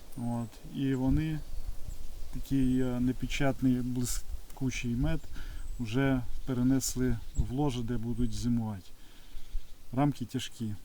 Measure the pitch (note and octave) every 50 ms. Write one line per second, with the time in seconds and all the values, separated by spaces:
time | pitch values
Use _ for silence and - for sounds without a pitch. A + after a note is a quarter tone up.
0 | - - - - A#2+ A#2+ A#2+ A#2 A#2 G#2+ - - - - - C#3+ C#3 C3+ C3+ B2+
1 | C3 C3+ C#3 D3 D#3 D#3+ D#3 D3+ - - - - - - - - - - - -
2 | - - - - - - - B2+ - - C#3 C3+ C3 B2+ B2+ B2+ C3 B2+ B2 B2
3 | B2 B2+ B2 - - - - - C#3+ C3+ B2+ - C3+ C3 B2 B2 A#2+ B2+ B2 B2+
4 | B2 A#2 - - - - - - - - - - C3+ B2+ - - - A#2+ A#2 A#2+
5 | C#3+ D#3+ E3 - - - - - - - - - - - - - A#2+ G#2+ A#2 C3+
6 | C#3 C3+ C3 B2+ B2 - - - - - B2+ B2 B2 B2+ C3+ C3 - - - B2+
7 | B2+ B2+ A#2 A2 - - - - A2+ G#2+ A#2+ C3+ D3+ C#3 A#2+ B2 A#2 A#2 B2 A2+
8 | A2+ A#2+ A#2 A2+ B2 A2 G#2+ G2+ A2+ B2 A#2+ A#2 A2 G#2+ G#2 F#2 - - - -
9 | - - - - - - - - - - - - - - - - - - - B2+
10 | D3 D3 C3 - A#2 - - B2+ - - - - A2+ G#2+ G2+ -